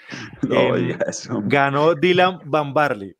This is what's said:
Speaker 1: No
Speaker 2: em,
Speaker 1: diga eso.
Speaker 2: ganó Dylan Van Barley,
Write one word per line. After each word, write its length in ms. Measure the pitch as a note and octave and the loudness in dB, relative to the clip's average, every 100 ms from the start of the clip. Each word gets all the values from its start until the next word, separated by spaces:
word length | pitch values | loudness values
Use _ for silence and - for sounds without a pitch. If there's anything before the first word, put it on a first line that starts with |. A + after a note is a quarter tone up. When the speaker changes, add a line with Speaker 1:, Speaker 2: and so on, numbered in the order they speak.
| - - - - - | -18 -16 -16 -8 -2
Speaker 1:
No 80 | C3 | 2
Speaker 2:
em, 320 | B2+ F2 - | 2 0 -2
Speaker 1:
diga 180 | - - | -4 -6
eso. 340 | - - A2 G#2 | -6 -8 -6 0
Speaker 2:
ganó 480 | C#3 C#3 C#3 D#3 | 2 2 4 2
Dylan 460 | D#3 F3+ F3+ F#3 F3+ D3+ | 2 2 4 2 0 -4
Van 280 | D3+ C#3+ | -2 0
Barley, 420 | C#3 C#3+ A2+ G2 - | 0 0 -2 -8 -12